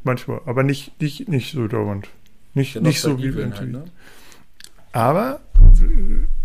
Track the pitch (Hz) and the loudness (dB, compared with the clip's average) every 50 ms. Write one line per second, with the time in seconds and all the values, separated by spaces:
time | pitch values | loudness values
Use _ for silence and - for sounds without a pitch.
0 | - 135 127 120 - - 117 117 - 131 120 131 131 139 139 143 - - - - | -8 -8 -8 -6 -8 -12 -14 -12 -12 -8 -6 -4 -4 -4 -4 -6 -10 -16 -12 -10
1 | 156 147 143 - - - 160 127 - - - 135 117 107 120 113 104 104 101 98 | -10 -10 -10 -12 -10 -8 -6 -6 -8 -8 -10 -10 -8 -8 -6 -8 -8 -8 -8 -10
2 | 98 - - - - - - - - - - 135 135 131 - 220 202 156 143 - | -12 -16 -20 -20 -20 -20 -20 -20 -20 -8 -6 -6 -6 -4 -4 -2 -2 0 -2 -2
3 | - 156 143 127 127 135 135 - - 120 107 101 127 127 127 127 156 175 175 - | -4 -6 -6 -6 -6 -8 -8 -8 -10 -10 -10 -12 -14 -14 -14 -14 -16 -18 -20 -20
4 | - - - - - - - - - - - - - - - - - - - 123 | -20 -20 -20 -20 -20 -20 -20 -20 -20 -20 -20 -20 -20 -20 -20 -20 -20 -12 -6 -4
5 | 113 123 147 185 233 262 277 302 - - - - - - - - - - - - | -2 -2 -2 -2 -4 -6 -10 -12 -14 0 6 8 10 10 10 8 6 4 4 4
6 | - - - - - - - - | 4 4 4 2 2 2 0 0